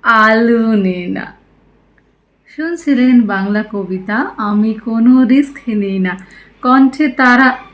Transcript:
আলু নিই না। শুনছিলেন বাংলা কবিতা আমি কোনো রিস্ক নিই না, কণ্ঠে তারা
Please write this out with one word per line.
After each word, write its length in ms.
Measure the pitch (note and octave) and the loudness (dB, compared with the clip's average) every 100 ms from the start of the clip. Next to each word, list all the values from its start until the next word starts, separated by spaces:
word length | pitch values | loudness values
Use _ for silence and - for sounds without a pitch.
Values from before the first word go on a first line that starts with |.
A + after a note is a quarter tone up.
আলু 680 | - A3+ A3 A3 A#3 A#3 A3+ | 2 2 4 2 2 0 2
নিই 340 | G#3+ F#3+ F3+ F3+ | 0 0 -4 -8
না। 260 | F#3+ - - _ _ _ _ _ _ _ _ _ _ _ - | -10 -10 -16 _ _ _ _ _ _ _ _ _ _ _ -10
শুনছিলেন 640 | D#4+ E4+ D4 C4 B3+ B3 | -8 -6 -2 0 4 4
বাংলা 440 | G#3 G3 F#3+ G#3 G#3+ | 2 -2 -2 -4 -4
কবিতা 600 | G3+ F#3 F#3 F#3+ G#3+ C#4+ - | -8 -6 -8 -6 -6 -6 -6
আমি 380 | G#3 G#3 A3 | -4 0 -2
কোনো 500 | A3 - A3+ A#3 C4 | -4 -6 0 4 4
রিস্ক 440 | B3 C4+ C#4+ - - | 4 2 0 -6 -6
নিই 300 | G#3+ G3+ F#3+ | -4 -4 -2
না, 200 | F#3 F#3 - - - _ | -4 -6 -14 -20 -20 _
কণ্ঠে 460 | B3+ C4 C4+ C4+ D4+ | 0 2 2 2 -4
তারা 500 | B3 B3+ B3 C4 B3+ - | 0 2 4 2 0 -12